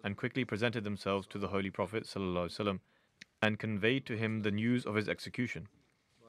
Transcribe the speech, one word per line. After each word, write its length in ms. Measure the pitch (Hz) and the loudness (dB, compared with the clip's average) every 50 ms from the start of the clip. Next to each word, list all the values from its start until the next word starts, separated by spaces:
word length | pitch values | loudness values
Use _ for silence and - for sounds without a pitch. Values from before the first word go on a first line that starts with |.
| - | -4
and 120 | 101 101 | -4 -4
quickly 280 | - - 120 - 135 123 | -2 -2 -2 0 0 0
presented 400 | - 113 98 117 120 113 120 101 | 0 0 0 2 2 0 0 -2
themselves 420 | 104 104 95 - 98 98 98 95 | -2 -4 -2 0 0 0 0 0
to 120 | - - 104 | -4 -6 -4
the 100 | 98 90 | -2 0
Holy 220 | 98 98 98 95 | 0 0 0 0
Prophet 340 | 87 - 98 87 104 113 - | 0 -2 -2 0 -2 -4 -4
(sallallahu 420 | - - 98 98 92 87 87 87 | -4 -4 -2 0 0 2 0 0
alaihi 140 | 85 - - | -2 -2 0
wasallam) 200 | 107 101 95 90 - _ _ _ _ _ _ - - _ _ - - | 0 0 0 0 -4 _ _ _ _ _ _ -20 -20 _ _ 2 2
and 160 | 107 107 - | 2 2 2
conveyed 480 | - 110 107 98 101 113 131 135 135 | -2 -2 -2 2 2 2 2 2 0
to 100 | - 120 | -2 -2
him 260 | 107 113 107 110 110 104 | -2 0 0 0 0 2
the 80 | 107 | 2
news 360 | 101 104 110 120 123 123 - | 2 2 4 4 4 2 2
of 80 | - 104 | 2 0
his 140 | 110 104 - | 0 2 2
execution. 580 | 87 - - - - - 123 113 - - - - _ _ _ _ _ _ _ _ _ _ - | 0 -2 -4 -8 -4 -2 -2 -2 -2 -6 -10 -12 _ _ _ _ _ _ _ _ _ _ -20